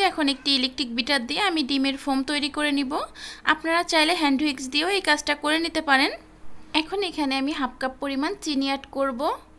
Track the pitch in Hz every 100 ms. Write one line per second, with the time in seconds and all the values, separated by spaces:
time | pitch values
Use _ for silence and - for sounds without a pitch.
0 | 381 330 285 269 294 277 262 262 247 233
1 | 254 277 240 302 415 320 262 277 269 269
2 | - 269 269 294 285 302 294 285 262 320
3 | 622 - - - - 311 320 330 339 330
4 | 311 349 294 269 302 269 262 294 339 403
5 | 349 294 - 294 294 311 330 320 311 269
6 | 311 622 - - - - - 294 311 392
7 | 370 311 277 269 269 311 247 - 262 262
8 | 277 269 311 403 320 277 277 269 - -
9 | 269 240 311 480 -